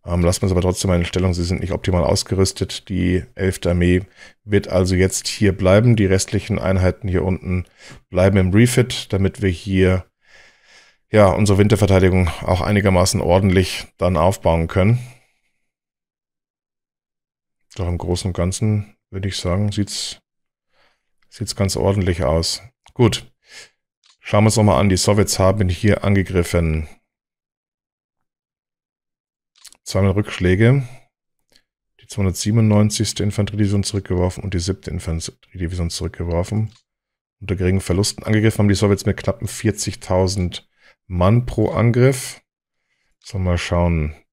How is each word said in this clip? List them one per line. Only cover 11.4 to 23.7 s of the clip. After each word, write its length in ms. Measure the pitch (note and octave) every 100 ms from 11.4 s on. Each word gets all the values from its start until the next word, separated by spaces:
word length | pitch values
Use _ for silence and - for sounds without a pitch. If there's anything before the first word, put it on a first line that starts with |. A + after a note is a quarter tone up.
| G2+ G2
Winterverteidigung 680 | G#2 G2+ G2 F#2+ F#2 F#2 E2+
auch 340 | - - F#2
einigermaßen 580 | - G2+ G2 F#2 F#2 F#2+
ordentlich 680 | - F#2 G2 F2+ F2+ - - _
dann 180 | F2+
aufbauen 520 | E2+ F2 G2+ F2 E2 E2
können. 320 | G2 F#2+ A#2+ - - _ _ _ _ _ _ _ _ _ _ _ _ _ _ _ _ _ _ _ _ _ _ _ _ _
Doch 120 | - F2
im 100 | F2
Großen 320 | E2+ F2+ F#2+
und 80 | F2
Ganzen 580 | F2 - A2 G#2+ G#2 _ _
würde 180 | F#2+ F#2+
ich 100 | -
sagen, 340 | F2+ F#2 G#2
sieht's, 480 | G#2 G2 - - - _ _ _ _ _ _ _ _ _ _ _
sieht's 260 | - G2+
ganz 200 | - G2
ordentlich 480 | - F2+ G2+ F#2 F2
aus. 380 | C2+ E2 E2 - - _ _
Gut. 380 | - A#2+ - - _ _ - -